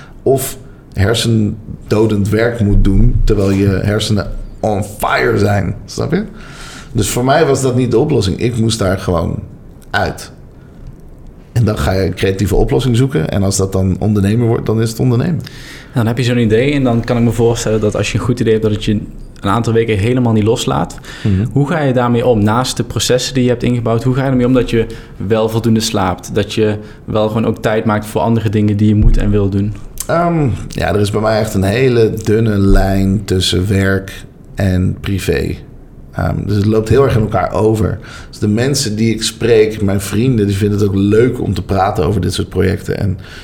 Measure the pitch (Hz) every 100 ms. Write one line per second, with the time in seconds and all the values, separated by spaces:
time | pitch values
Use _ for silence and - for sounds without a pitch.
0 | - - 110 131 - - - - - -
1 | 101 117 117 110 104 - - - - 107
2 | 110 104 101 107 117 - 101 101 101 101
3 | 110 113 - 104 98 98 101 95 104 104
4 | 104 107 - - - - 110 101 - -
5 | 131 135 123 110 101 101 - - - -
6 | 117 190 220 - - - - - - 120
7 | - 123 127 151 151 - 135 117 120 110
8 | 156 127 95 - 113 110 113 113 95 95
9 | - 85 85 - - - - - - 101
10 | 85 - - - - - - - - -
11 | - - - - - 120 104 110 - 95
12 | 95 95 98 95 101 98 110 135 131 117
13 | 131 156 - 101 98 98 95 95 95 87
14 | 107 104 98 113 117 117 - 110 113 113
15 | 127 120 123 104 - - - - - -
16 | 113 120 120 123 113 110 139 143 127 117
17 | 117 117 117 110 117 117 107 110 107 101
18 | 104 107 - 120 113 110 110 104 - 104
19 | - - - - 101 110 117 113 113 104
20 | 110 127 120 110 104 117 - 139 170 -
21 | - - 110 95 107 135 143 170 139 123
22 | 120 117 127 110 104 113 127 - 117 110
23 | - 127 - 135 123 120 123 120 113 113
24 | 123 127 135 127 123 127 113 117 110 -
25 | - - 95 110 110 113 113 110 110 104
26 | 90 90 - 95 104 - 107 107 - -
27 | - 107 107 110 110 110 113 110 113 107
28 | 107 110 113 113 107 104 104 104 107 107
29 | 110 107 104 104 98 101 101 - - -
30 | - 165 175 165 139 92 - - 82 101
31 | 104 107 110 110 110 98 95 110 135 117
32 | 110 110 - 110 113 101 98 98 95 98
33 | 95 95 - 92 90 92 95 98 95 95
34 | 95 - - - - - 98 90 95 90
35 | - 98 - 85 80 82 - - - -
36 | - - 92 82 - 104 104 110 107 127
37 | 135 117 107 95 - - 107 110 92 -
38 | - - - - 107 104 131 139 107 107
39 | 113 107 - - 113 113 107 - 98 98
40 | - 101 131 117 101 98 104 101 104 98
41 | 101 107 127 - - 92 - 95 98 107
42 | - 101 95 92 90 92 92 92 - -
43 | 92 - - -